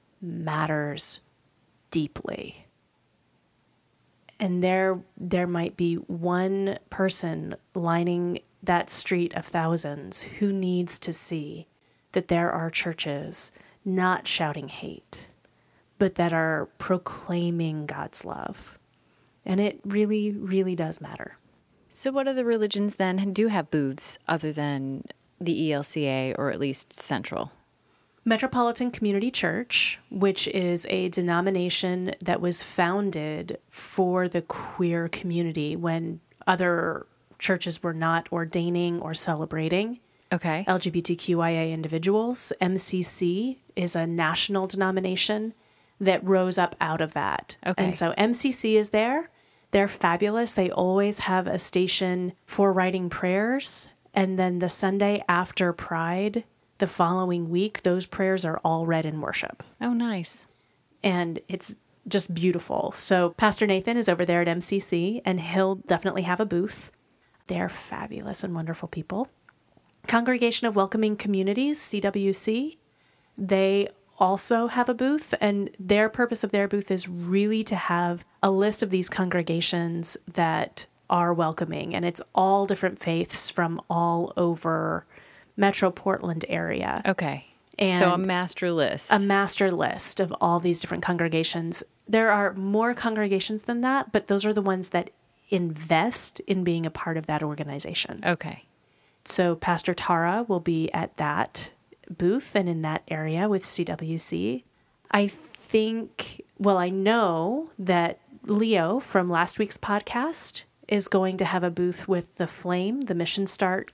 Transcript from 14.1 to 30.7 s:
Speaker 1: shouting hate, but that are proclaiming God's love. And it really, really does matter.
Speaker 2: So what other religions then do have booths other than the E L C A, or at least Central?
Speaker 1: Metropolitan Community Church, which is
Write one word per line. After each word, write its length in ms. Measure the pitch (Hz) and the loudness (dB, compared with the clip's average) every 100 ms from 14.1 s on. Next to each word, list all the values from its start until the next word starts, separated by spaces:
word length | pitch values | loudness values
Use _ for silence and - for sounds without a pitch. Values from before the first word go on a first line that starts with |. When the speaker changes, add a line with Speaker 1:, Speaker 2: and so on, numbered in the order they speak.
| 185 - | 0 -2
Speaker 1:
shouting 400 | - 160 - 139 | -2 -2 -4 -10
hate, 600 | - - - - - - _ _ _ _ _ _ - | -12 -14 -14 -14 -14 -14 _ _ _ _ _ _ 0
but 180 | 196 - | 0 2
that 160 | 170 | 0
are 340 | 165 160 156 175 - | 2 0 0 -4 -6
proclaiming 1080 | - 180 - - - 175 170 170 165 156 147 | -2 -2 -2 -12 -6 -2 0 0 -2 -4 -6
God's 380 | 143 147 - | -8 -6 -6
love. 540 | - - - - - - _ _ _ _ _ _ | -6 -8 -10 -12 -18 -20 _ _ _ _ _ _
And 140 | - 190 | -2 0
it 200 | 202 - | 0 -2
really, 460 | 202 202 208 214 208 | -2 0 2 2 0
really 440 | 208 202 190 185 175 | -4 0 0 2 0
does 240 | 160 165 | 0 -2
matter. 360 | 151 - - - _ _ _ _ _ | -2 -12 -14 -16 _ _ _ _ _
Speaker 2:
So 240 | - 269 | -2 -2
what 160 | 269 269 | 0 0
other 160 | 262 | 0
religions 520 | 233 226 214 202 202 - | 0 2 0 0 -2 0
then 360 | 190 185 196 | 0 0 0
do 160 | 190 220 | 0 2
have 220 | 208 156 | 0 0
booths 480 | 156 139 139 - - - | 0 0 -2 -4 -4 -2
other 240 | 165 156 | -2 -2
than 520 | 147 147 139 135 135 - - _ - | -4 -2 -2 -4 -8 -12 -20 _ -8
the 240 | 175 165 | -4 0
E 80 | 156 | 0
L 100 | 143 | 0
C 240 | 143 160 143 | 0 0 0
A, 280 | 135 131 | 0 -2
or 160 | - 139 | -2 -2
at 80 | - | -2
least 320 | 139 131 - | -2 -4 -6
Central? 580 | - - 135 - - - - _ _ _ _ _ _ | -4 -2 -2 -4 -6 -8 -12 _ _ _ _ _ _
Speaker 1:
Metropolitan 680 | - 220 262 254 240 233 247 | -2 0 0 0 0 0 -4
Community 400 | 240 208 196 233 | -2 -2 0 -2
Church, 680 | - 170 180 247 - - - - | -2 -2 -2 -2 0 0 -2 -8
which 360 | 190 196 190 - | 0 0 2 -2
is 400 | 190 180 | 0 0